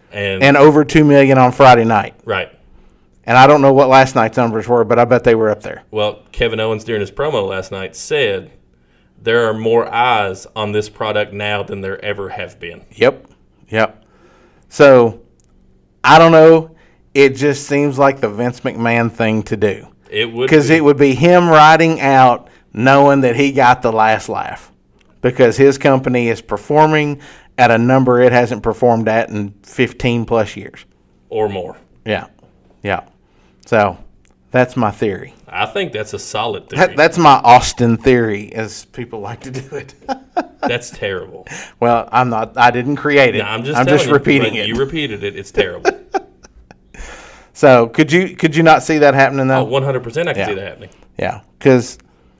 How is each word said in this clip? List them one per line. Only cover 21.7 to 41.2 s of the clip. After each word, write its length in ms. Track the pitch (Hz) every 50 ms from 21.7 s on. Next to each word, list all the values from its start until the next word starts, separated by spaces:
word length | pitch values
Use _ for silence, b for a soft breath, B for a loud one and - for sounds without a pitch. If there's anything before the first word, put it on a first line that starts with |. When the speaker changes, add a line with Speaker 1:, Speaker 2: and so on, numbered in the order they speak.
| 160 160 170 165 160 -
Speaker 2:
out 480 | 139 139 135 131 131 127 120 - - b b b b b -
knowing 480 | 104 120 131 139 139 139 143 139 139
that 160 | 127 123 117
he 160 | 131 139 139 135
got 280 | 139 127 123 127 -
the 100 | - 117
last 360 | 113 110 110 110 110 101 - -
laugh. 420 | 101 95 - - - - - _ _ _ _ _ _ _ _ _ _ _
Because 360 | - 127 127 - 127 117 101
his 200 | - 135 139 131 -
company 480 | - 143 135 131 131 127 123 123 120
is 140 | 117 110 -
performing 800 | - - 110 101 - - 147 151 156 156 156 151 151 147 143 139 b b b b b b b
at 140 | - 123 117
a 60 | 117
number 440 | 113 117 123 131 135 131 127 123 123
it 100 | 127 123 120
hasn't 280 | 123 123 107 113 104
performed 460 | - 113 107 - 127 120 113 113 110
at 220 | 110 110 113 113 -
in 240 | 107 104 101 98 101 _ _
fifteen 600 | _ - - 123 113 - - - 123 117 120 110
plus 300 | - 117 117 107 101 -
years. 280 | - - - _ - - _ _ _ _ _ _ _ _ -
Speaker 1:
Or 200 | - 107 107 101
more. 280 | 98 92 85 78 - _ _ _ _ _ -
Speaker 2:
Yeah. 200 | 110 104 87 - - _ _ _ _ _ _ _ _ _ _ -
Yeah. 160 | 101 92 85 - _ _ _ _ _ _ _ _ _ _ _ _
So, 320 | - 120 110 104 95 87 - - - _ _ _ _ _ _ _ _
that's 240 | - 127 123 123 -
my 140 | 131 113 104
theory. 420 | 101 - 117 104 92 90 - - _ _ _
Speaker 1:
I 180 | - - 92 107
think 260 | - - 202 190 151 -
that's 200 | 107 104 - -
a 60 | -
solid 500 | - - - 107 113 117 104 92 - -
Speaker 2:
That, 80 | - 151 180
Speaker 1:
theory. 80 | - -
Speaker 2:
that's 200 | 139 156 156 -
my 240 | 170 165 147 135 - -
Austin 540 | 120 123 123 - - - - 123 117 117
theory, 540 | 110 - 135 127 123 113 110 104 101 107 - -
as 320 | 113 110 104 - - -
people 360 | _ - 127 120 120 117 107
like 180 | 98 104 113 -
to 120 | - 135
do 240 | 131 131 131 - -
it. 180 | - - - - _ -
<laughs> 540 | - 262 262 _ _ - 359 - - _ -
Speaker 1:
That's 280 | - 277 - 123 - -
terrible. 560 | - - 110 101 95 90